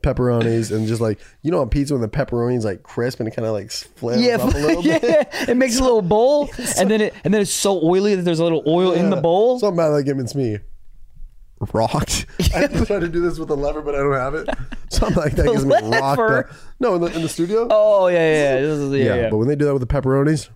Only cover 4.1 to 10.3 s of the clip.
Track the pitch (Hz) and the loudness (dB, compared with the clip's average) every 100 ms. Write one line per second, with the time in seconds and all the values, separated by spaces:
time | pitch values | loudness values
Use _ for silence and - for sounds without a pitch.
4.1 | 165 247 233 247 - 302 330 277 330 - | 0 2 2 0 0 0 2 2 2 2
5.1 | 311 262 - 269 247 262 233 262 226 175 | 2 0 -4 -2 0 2 2 2 2 2
6.1 | 214 247 294 - - 247 - 190 214 208 | 2 4 2 0 -6 -6 -2 2 2 0
7.1 | - 160 208 202 - 202 190 160 185 208 | -2 0 0 0 0 0 2 2 2 2
8.1 | 190 175 160 170 160 147 170 185 175 190 | 0 0 0 0 0 2 2 2 2 2
9.1 | 180 165 180 233 247 208 170 160 147 139 | 2 2 2 2 2 0 2 2 2 0
10.1 | 139 120 | -2 -4